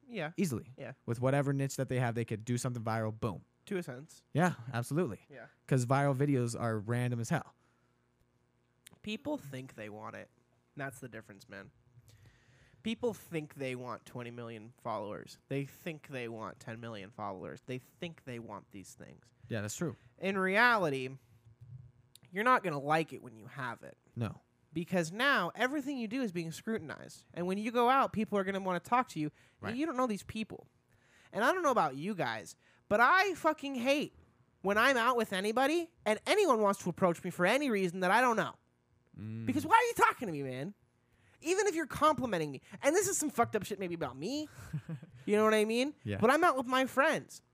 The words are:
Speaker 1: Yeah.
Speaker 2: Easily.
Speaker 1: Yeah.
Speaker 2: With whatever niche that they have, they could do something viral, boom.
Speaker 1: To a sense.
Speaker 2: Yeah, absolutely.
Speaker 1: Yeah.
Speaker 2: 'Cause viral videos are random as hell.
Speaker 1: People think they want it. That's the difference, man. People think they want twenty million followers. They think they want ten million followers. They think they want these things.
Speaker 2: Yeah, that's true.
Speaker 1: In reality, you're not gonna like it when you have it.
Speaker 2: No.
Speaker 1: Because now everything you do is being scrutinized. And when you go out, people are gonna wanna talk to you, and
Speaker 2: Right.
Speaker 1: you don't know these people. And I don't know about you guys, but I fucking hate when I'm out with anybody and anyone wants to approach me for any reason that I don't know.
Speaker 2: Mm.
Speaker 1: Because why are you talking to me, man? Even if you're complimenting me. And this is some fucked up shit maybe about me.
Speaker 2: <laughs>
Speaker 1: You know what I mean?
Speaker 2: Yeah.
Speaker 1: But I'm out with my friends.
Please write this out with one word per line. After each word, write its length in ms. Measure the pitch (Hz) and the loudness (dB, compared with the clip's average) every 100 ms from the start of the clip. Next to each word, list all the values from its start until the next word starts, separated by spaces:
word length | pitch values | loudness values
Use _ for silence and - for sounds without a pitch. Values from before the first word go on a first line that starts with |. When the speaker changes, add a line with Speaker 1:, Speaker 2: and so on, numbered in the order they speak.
| - | -10
Speaker 1:
Yeah. 240 | 233 156 175 | -6 -6 0
Speaker 2:
Easily. 360 | 196 117 - - | 0 0 -6 -14
Speaker 1:
Yeah. 160 | 123 131 - | -14 -12 -6
Speaker 2:
With 140 | 117 | 0
whatever 320 | 127 139 139 | 2 4 2
niche 240 | 139 139 - | 0 -2 -2
that 120 | 131 | -2
they 120 | 127 | 0
have, 160 | 123 117 | 0 0
they 80 | |
could 200 | 117 110 | -4 -4
do 140 | 110 120 | -2 -2
something 240 | 131 120 | -2 -4
viral, 360 | 113 110 110 110 | -2 -2 -2 -2
boom. 240 | 117 127 - _ - | -4 -6 -12 _ -8
Speaker 1:
To 100 | 190 | -6
a 60 | |
sense. 400 | 170 127 151 - _ | -6 -12 -16 -20 _
Speaker 2:
Yeah, 200 | 135 175 135 117 | 2 2 0 -6
absolutely. 480 | 120 120 143 147 98 _ | -6 -2 -2 -2 -4 _
Speaker 1:
Yeah. 160 | 135 113 _ - | -20 -20 _ 0
Speaker 2:
'Cause 180 | 135 120 | 2 4
viral 300 | 135 143 131 | 2 4 2
videos 440 | 147 135 120 113 | 2 2 0 -2
are 180 | 117 110 | -2 -2
random 400 | 101 120 123 120 | -2 -2 0 -2
as 100 | 113 | -2
hell. 240 | 131 - _ _ _ _ _ _ _ _ _ _ _ _ _ - _ | -2 -4 _ _ _ _ _ _ _ _ _ _ _ _ _ -20 _
Speaker 1:
People 360 | 208 214 285 294 | -8 -6 -4 -6
think 380 | 156 131 131 135 | -6 -12 -12 -12
they 120 | 107 | -12
want 280 | 101 107 104 | -10 -12 -12
it. 120 | 98 _ _ _ _ - | -16 _ _ _ _ -10
That's 220 | 139 110 | -10 -10
the 100 | 127 | -14
difference, 400 | 110 110 98 - | -14 -16 -20 -18
man. 220 | 101 98 _ _ - - - - _ _ _ _ _ | -16 -16 _ _ -20 -20 -20 -20 _ _ _ _ _
People 300 | 220 226 247 | -8 -4 -4
think 400 | 190 - 165 151 | -6 -8 -8 -8
they 200 | - 135 | -8 -6
want 300 | 127 123 110 | -6 -8 -10
twenty 260 | - 123 120 | -10 -12 -10
million 420 | 120 117 113 110 - | -10 -12 -12 -16 -12
followers. 560 | 117 107 101 87 - - _ | -6 -4 -6 -10 -12 -20 _
They 160 | 139 | -6
think 440 | 135 - - 151 - | -6 -10 -12 -12 -10
they 200 | 135 117 | -8 -8
want 300 | 113 104 - | -8 -10 -10
ten 200 | - 113 | -12 -10
million 300 | 117 107 95 | -10 -12 -12
followers. 520 | - 104 92 82 67 - | -10 -8 -8 -10 -12 -10
They 120 | 127 | -10
think 460 | - _ 175 160 | -10 _ -12 -12
they 140 | - 120 | -12 -12
want 260 | 113 101 - | -10 -14 -14
these 180 | 101 90 | -18 -18
things. 300 | - - 71 _ _ - | -18 -20 -20 _ _ -8
Speaker 2:
Yeah, 120 | 113 | -6
that's 140 | 104 - | -4 -4
true. 200 | 170 - - _ | -6 -6 -18 _
Speaker 1:
In 180 | 180 202 | -4 0
reality, 720 | 185 196 247 226 170 135 127 135 _ - - _ - - - _ _ - - | 2 4 4 4 2 -2 -6 -10 _ -20 -20 _ -20 -20 -20 _ _ -20 -10
you're 120 | 180 | 0
not 180 | 233 254 | 4 4
gonna 140 | 190 143 | 2 -2
like 340 | 143 160 160 | 2 2 2
it 100 | 127 | -6
when 140 | 120 113 | -16 -18
you 100 | 107 | -16
have 360 | 139 127 113 | -8 -8 -8
it. 140 | 62 - _ - | -14 -20 _ -4
Speaker 2:
No. 240 | 113 - _ _ _ | -4 -4 _ _ _
Speaker 1:
Because 400 | 160 170 185 160 | -8 -2 0 0
now 380 | 202 277 254 175 - | 0 2 4 0 0
everything 420 | 247 302 262 269 | 0 0 -4 -6
you 100 | 220 | -4
do 140 | 254 | -2
is 80 | 240 | -2
being 200 | 175 165 | -2 -6
scrutinized. 720 | 156 - 220 156 - 65 - _ | -8 -6 -6 -6 -12 -14 -18 _
And 120 | - 175 | -6 -4
when 120 | 196 | -2
you 120 | 220 | -2
go 160 | 233 240 | 2 4
out, 220 | 269 214 | 4 2
people 260 | 185 220 202 | 0 -2 0
are 60 | |
gonna 160 | 190 196 | 0 -2
wanna 200 | 190 180 | -2 -4
talk 280 | - 240 247 | 2 0 0
to 100 | - | -4
you, 60 | 151 _ _ _ | -6 _ _ _
and 100 | - | -8
Speaker 2:
Right. 60 | 240 | -4
Speaker 1:
you 80 | 320 | -2
don't 100 | 254 | 0
know 100 | 254 | 0
these 160 | 202 | -2
people. 440 | - 220 220 - - _ _ _ _ _ _ | -6 -8 -8 -10 -18 _ _ _ _ _ _
And 120 | - | 0
I 80 | 247 | 2
don't 100 | 370 | 4
know 80 | 320 | 2
about 240 | 226 160 135 | 4 2 0
you 180 | 175 | -6
guys, 400 | 196 131 113 85 - _ _ _ | -2 -2 -4 -8 -18 _ _ _
but 120 | 208 | 4
I 340 | 247 370 392 | 6 6 4
fucking 400 | 339 320 311 277 269 | 2 0 0 -4 -4
hate 380 | 247 285 202 - - _ _ _ | 0 0 0 -10 -20 _ _ _
when 160 | 185 202 | 0 4
I'm 180 | 254 262 | 6 6
out 200 | 226 247 | 4 2
with 160 | 220 | 0
anybody 580 | 190 208 220 269 330 330 _ - | 0 0 2 4 2 -2 _ -2
and 120 | 214 - | -2 2
anyone 340 | 370 381 226 | 4 6 6
wants 200 | 208 202 | 4 2
to 40 | 185 | -2
approach 320 | 165 185 165 | 2 2 2
me 60 | 185 | -4
for 140 | 170 175 | 2 4
any 220 | 254 294 | 4 2
reason 300 | 208 185 180 | 2 0 0
that 100 | 185 | 4
I 100 | 214 | 6
don't 160 | 254 220 | 6 4
know. 180 | 143 - _ _ _ _ _ - | 0 -6 _ _ _ _ _ -14
Speaker 2:
Mm. 260 | 107 - 113 | -10 -6 -2
Speaker 1:
Because 200 | 302 302 | -2 6
why 80 | |
are 80 | 453 480 | 6 6
you 60 | |
talking 320 | 466 - - 220 | 4 4 4 -4
to 40 | |
me, 100 | 151 | -4
man? 280 | 135 127 156 - _ _ _ _ _ _ | -4 -4 -6 -10 _ _ _ _ _ _
Even 240 | 294 370 415 | -2 2 2
if 80 | |
you're 120 | 320 294 | 0 -4
complimenting 680 | - 302 285 247 180 151 | 4 4 4 0 -2 -2
me. 80 | 135 - - | -6 -14 0
And 120 | 262 | 2
this 140 | 339 381 | 4 2
is 80 | 370 | 0
some 140 | 302 | -2
fucked 260 | - 233 220 | 2 2 0
up 80 | |
shit 140 | 185 190 | -4 -6
maybe 140 | 185 | -6
about 220 | 170 143 127 | -4 -6 -6
me. 320 | 170 285 302 - - | -6 -6 -8 -12 -10
Speaker 2:
<laughs> 540 | 147 - 151 - - - | -10 -8 -12 -12 -12 0
Speaker 1:
You 100 | 208 | 4
know 80 | |
what 100 | 220 | 6
I 100 | 214 | 4
mean? 300 | 214 233 269 - | 4 2 0 -4
Speaker 2:
Yeah. 140 | 110 98 | -6 2
Speaker 1:
But 100 | 220 | 4
I'm 140 | 294 | 6
out 120 | 349 262 | 6 4
with 100 | 247 | 0
my 200 | 262 262 | 0 2
friends. 560 | - 302 220 123 - _ | 2 2 2 -4 -18 _